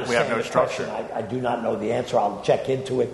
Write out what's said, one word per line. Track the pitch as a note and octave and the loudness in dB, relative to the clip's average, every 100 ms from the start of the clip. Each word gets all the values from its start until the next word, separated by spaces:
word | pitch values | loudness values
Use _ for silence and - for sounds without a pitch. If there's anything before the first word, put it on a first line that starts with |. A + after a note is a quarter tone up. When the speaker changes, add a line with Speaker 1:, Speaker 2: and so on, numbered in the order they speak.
| B2 | 2
Speaker 1:
we | |
have | A#2+ A#2 | 2 2
Speaker 2:
understand | |
Speaker 1:
no | A#2 | 0
Speaker 2:
the | |
Speaker 1:
structure. | - C3 A#2 - | 0 2 2 0
Speaker 2:
question. | - A2 - | -6 -6 -6
I, | A#2 | -6
I | |
do | F#2+ B2+ | -4 -2
not | B2 A#2+ | 0 0
know | A2+ A2 | 0 -2
the | G#2+ | 0
answer. | B2 A#2+ A#2+ | -2 2 2
I'll | G#2 G2+ | 2 0
check | - B2 - | 2 2 2
into | C3 - B2+ | -2 0 0
it. | A#2 | 0